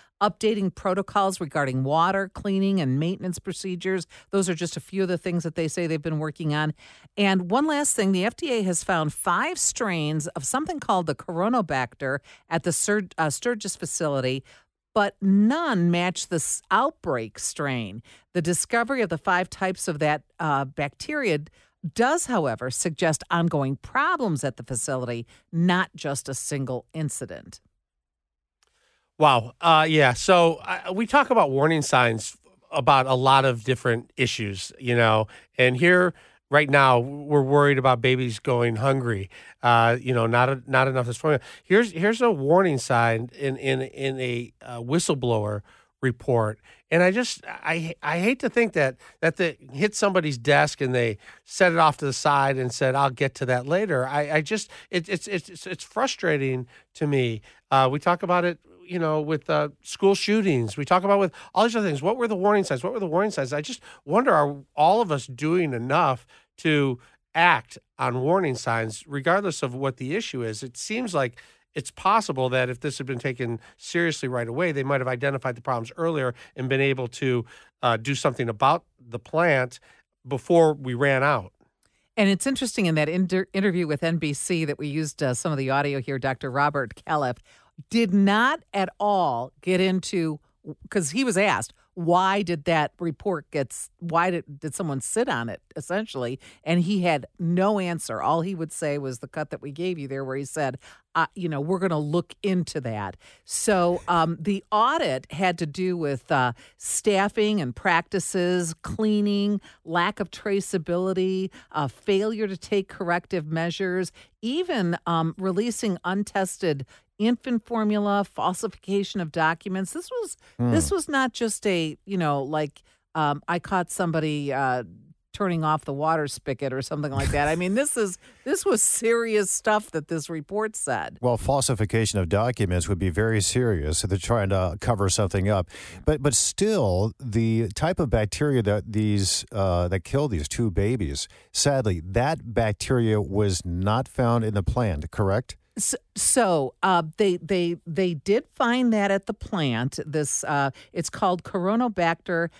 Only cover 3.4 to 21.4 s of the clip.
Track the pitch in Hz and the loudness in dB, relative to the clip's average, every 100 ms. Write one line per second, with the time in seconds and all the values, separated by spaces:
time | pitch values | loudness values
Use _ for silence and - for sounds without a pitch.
3.4 | - 165 190 180 185 190 - - - 196 | -8 -8 -8 -6 -4 -4 -6 -16 -4 -2
4.4 | 185 165 170 - - 190 185 175 190 175 | 0 -2 -4 -6 -8 -2 -2 -2 -2 -2
5.4 | 165 156 160 - 170 160 160 156 156 - | -2 -2 -4 -2 -2 -2 -2 -4 -4 -4
6.4 | 160 147 156 - - - - - 202 190 | -2 0 -2 -4 -12 -20 -12 -2 2 2
7.4 | 175 233 311 294 294 - 190 190 196 - | 2 0 2 0 0 0 2 2 0 -4
8.4 | 320 240 190 175 - 175 156 - - 175 | -4 -2 0 -2 0 0 0 -2 -2 0
9.4 | 277 359 - - 226 175 151 156 151 - | 0 -2 -4 -2 -2 -2 -2 -4 -6 -8
10.4 | 135 254 311 320 - 190 175 185 - 165 | -4 -4 -4 -4 0 0 0 -4 -6 -4
11.4 | 196 247 170 139 123 - 139 135 - - | 0 0 -2 -2 -4 -6 -6 -6 -8 -20
12.4 | - 165 180 160 - 208 185 - 160 - | -6 -4 -2 -2 0 -2 -2 -2 -2 -2
13.4 | 240 240 202 - 170 - 156 139 127 131 | -4 -4 -6 -8 -8 -4 -2 0 -2 -4
14.4 | - - _ _ _ - 208 - 196 196 | -8 -20 _ _ _ 0 0 0 2 4
15.4 | 214 294 339 208 175 170 180 175 - 165 | 4 2 0 0 2 2 0 -4 -4 -4
16.4 | - - - 196 269 - 180 127 113 - | -4 -6 0 2 2 -2 -4 -4 -4 -8
17.4 | - - 147 127 107 107 - - _ 175 | -10 -6 -4 -4 -6 -10 -16 -20 _ -4
18.4 | 160 175 - 233 233 269 208 160 - 180 | 0 -2 0 0 0 -2 -2 -2 0 0
19.4 | 185 - 190 185 - 151 151 151 - - | 0 -4 -4 -4 -4 -2 0 -2 -4 -6
20.4 | 165 139 135 - 143 - - 302 247 151 | -2 0 -2 -4 -8 -8 -8 -4 0 -2